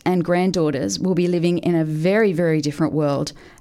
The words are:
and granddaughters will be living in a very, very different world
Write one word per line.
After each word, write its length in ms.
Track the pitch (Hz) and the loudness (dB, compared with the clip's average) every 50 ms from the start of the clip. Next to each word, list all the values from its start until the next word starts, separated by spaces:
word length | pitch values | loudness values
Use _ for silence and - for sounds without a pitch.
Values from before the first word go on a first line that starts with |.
| - | -2
and 180 | 185 185 180 160 | 0 0 0 0
granddaughters 760 | - 175 180 185 190 180 180 160 151 143 127 - - 185 - | 0 0 2 2 0 0 0 0 0 0 -2 -4 -4 -4 -2
will 160 | - 185 185 | -2 0 0
be 120 | 175 175 | 0 0
living 300 | 175 175 170 165 175 175 | 0 0 0 2 0 0
in 180 | 170 - 175 175 | 0 0 0 0
a 80 | 165 160 | 0 0
very, 480 | 156 156 156 160 185 202 220 226 202 | -2 -2 0 0 2 2 2 2 2
very 300 | 170 160 175 165 160 156 | 2 0 0 2 0 0
different 320 | 147 147 143 - 160 - 139 | 0 -2 -2 -2 -2 -2 0
world 400 | 151 151 143 143 143 151 - - - - - - - | 0 0 0 -2 -2 -4 -6 -10 -14 -20 -20 -20 -8